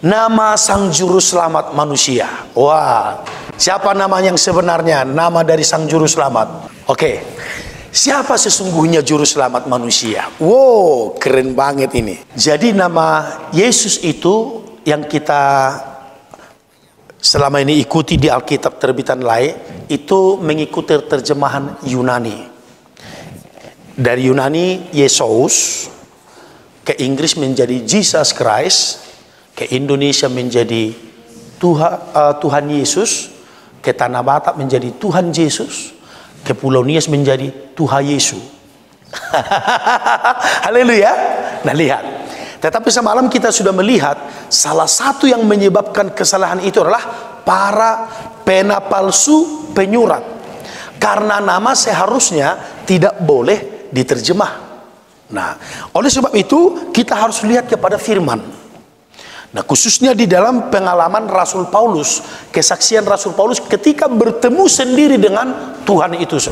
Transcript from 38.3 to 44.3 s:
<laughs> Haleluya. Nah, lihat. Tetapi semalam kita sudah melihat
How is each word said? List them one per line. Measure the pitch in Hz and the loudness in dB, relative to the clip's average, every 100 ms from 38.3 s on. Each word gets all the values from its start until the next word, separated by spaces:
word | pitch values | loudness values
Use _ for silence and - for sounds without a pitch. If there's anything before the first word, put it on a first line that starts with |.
| 98 113 - - _ _ _ _ | -4 -14 -20 -20 _ _ _ _
<laughs> | - - 156 - 202 - 240 - 247 - 226 233 247 - - 185 | -16 -4 -4 -2 -2 0 -2 0 0 0 0 0 0 -2 -2 0
Haleluya. | 233 247 226 202 - - - - - | 2 4 4 4 2 -2 -4 -6 -6
Nah, | 147 139 | -4 0
lihat. | 151 131 123 - - - - - | 0 0 -6 -12 -14 -14 -16 -6
Tetapi | 170 220 226 | -2 0 0
semalam | 233 226 226 254 | 0 0 2 2
kita | 247 220 | 2 0
sudah | 208 196 190 | 2 0 2
melihat | 196 240 143 147 - | 2 2 2 -4 -8